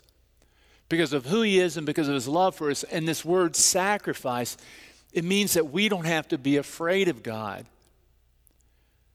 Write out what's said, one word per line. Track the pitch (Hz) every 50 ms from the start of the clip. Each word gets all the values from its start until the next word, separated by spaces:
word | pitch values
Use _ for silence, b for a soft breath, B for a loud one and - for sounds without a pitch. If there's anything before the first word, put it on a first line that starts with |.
| _ _ _ _ _ _ _ _ b b b b b b b b b b
Because | 165 165 165 131
of | 147 139 120
who | 131 190 233
he | 226 208 190 185
is | 180 175 143
and | 170 151
because | 151 147 170 156 139
of | 143
his | 135 113
love | 135 151 175 185 185 180
for | - 156 147
us, | 139 - -
and | - - 170 160
this | 165 151 - -
word | 160 180 185 180 165 -
sacrifice, | - - - - 180 185 202 208 202 - 170 139 - - 127 123 123 120 - - B B B B B B B B B B B
it | - 180
means | 165 175 196 208 208 185 -
that | 170 156 139
we | 131 190 214 214
don't | 202 180 160
have | 165 165 156 151 -
to | 170 139
be | 127 139 143
afraid | 143 139 - - - 165 165 185 196 190 175
of | 139 113
God. | - 117 110 110 107 101 95 95 - - _ _ _ _ _ _ _ _ _ _ _ _ _ _ _ _ _ _ _ _ _ _ _ _ _ _ _ _